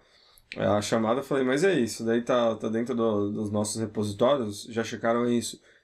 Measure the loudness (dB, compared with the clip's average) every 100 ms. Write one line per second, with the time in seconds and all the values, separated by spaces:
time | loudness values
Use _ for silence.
0 | _ _ _ _ _ -2 2 2 2 0
1 | 2 0 0 0 2 2 4 4 0 -2
2 | 0 0 2 2 2 0 -2 -2 -2 0
3 | 2 2 0 -2 -2 -2 -2 -2 -4 -4
4 | -4 2 2 2 -2 -8 -8 -6 -4 -4
5 | 0 0 2 0 -2 -8 -18 _